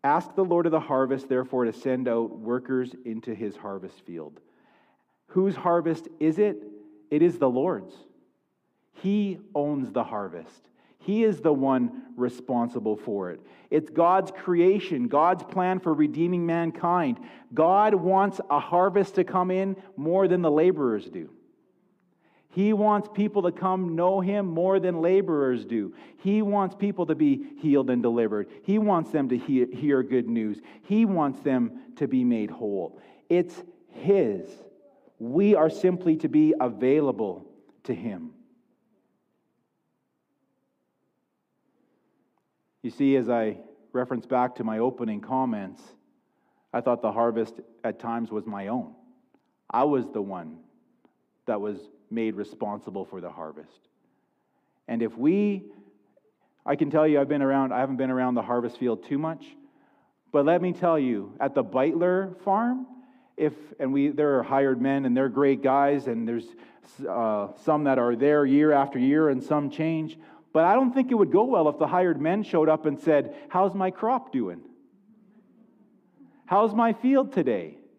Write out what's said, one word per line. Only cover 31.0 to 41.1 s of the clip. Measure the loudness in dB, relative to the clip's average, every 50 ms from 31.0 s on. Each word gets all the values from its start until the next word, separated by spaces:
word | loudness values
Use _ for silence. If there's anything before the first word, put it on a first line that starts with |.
| 2
wants | 2 2 0 0 -2 -2 -2
them | -2 0 0 2 0 -2 -4 -12 -20 -20 -6
to | -6 -4
be | 0 0 2
made | 2 2 2 0 -2 -6
whole. | -6 -8 -6 -4 -4 -4 -4 -6 -10 -16 -20 -20 -20 _ _ _
It's | 0 0 2 -2 -6 -18 -20 -20 -20 _ _ _
his. | -18 -6 0 2 2 2 2 0 -2 -4 -8 -12 -16 -20 -20 -20 -20 _ _ -20 _ _ _ _ _ _
We | -10 -2 0 2 4 6 6
are | 6 4 2
simply | 2 2 0 0 0 2 0 0 0 0
to | 0 0
be | 4 4 4 4 4 2
available | 0 -2 -2 0 2 2 4 4 2 0 0 -2 -4 -6 -6 -10 -14 -20 -20 -20 _ _ _ _
to | _ -8 -8
him. | -6 -6 -8 -8 -8 -12 -16 -18 -20 -20 _ _ _ _ _ _ _ _ _ _ _ _ _ _ _ _ _ _ _ _ _ _ _ _ _ _ _ _ _ _ _ _ _ _ _ _ _ _ _ _ _ _ _ _ _ _ _ _ _ _ _ _ _